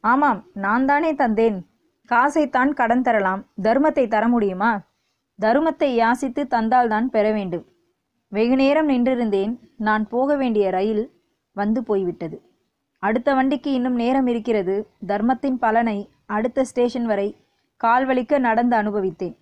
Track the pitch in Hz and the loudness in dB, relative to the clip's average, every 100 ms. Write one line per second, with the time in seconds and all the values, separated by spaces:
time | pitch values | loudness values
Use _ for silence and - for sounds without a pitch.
0 | 214 262 294 208 - - 196 226 269 285 | 0 2 2 -2 -8 -8 -2 0 2 0
1 | 330 285 254 214 226 196 - _ _ _ | 0 0 0 2 0 0 -10 _ _ _
2 | _ 233 269 320 285 262 269 294 233 247 | _ 2 2 0 0 0 0 0 0 2
3 | 247 220 190 190 - - 202 247 285 277 | 2 0 0 -4 -8 -4 0 2 2 0
4 | 240 214 226 240 202 185 220 208 - _ | 0 0 2 2 0 -2 -2 -2 -8 _
5 | _ _ _ - 214 254 320 320 294 233 | _ _ _ -4 0 2 0 0 0 2
6 | 226 247 269 247 285 233 220 254 240 214 | 2 0 -2 -4 -2 -2 2 2 2 0
7 | 247 233 214 214 190 170 - _ _ _ | 0 0 0 0 -4 -8 -10 _ _ _
8 | _ _ _ 196 233 262 269 302 311 254 | _ _ _ -2 2 2 4 2 2 2
9 | 240 247 233 196 202 240 - _ 214 214 | 2 0 0 0 -2 -6 -12 _ -2 -2
10 | 214 240 269 294 262 214 196 185 202 214 | -2 -2 0 0 0 2 0 0 0 -2
11 | 240 _ _ _ _ - 208 226 226 202 | -4 _ _ _ _ -6 -2 -2 0 -2
12 | 180 170 165 - _ _ _ _ _ _ | -2 -6 -10 -12 _ _ _ _ _ _
13 | 196 220 262 269 269 285 285 262 254 247 | -2 0 0 2 2 0 -2 -2 -2 0
14 | 233 269 254 233 220 214 185 196 214 _ | 0 2 0 -2 0 -2 0 -2 -6 _
15 | 185 202 226 254 277 254 226 220 233 202 | -6 -2 0 0 -2 -2 0 2 0 -4
16 | 202 _ _ 214 233 269 262 - 240 240 | -8 _ _ -4 -2 -2 -2 0 -2 -2
17 | 233 202 202 - _ _ _ _ 226 240 | -2 -2 -2 -6 _ _ _ _ 2 2
18 | 269 254 240 285 247 220 240 233 214 208 | 2 -2 0 0 2 2 2 0 0 -2
19 | 190 170 180 - | -4 -4 -10 -10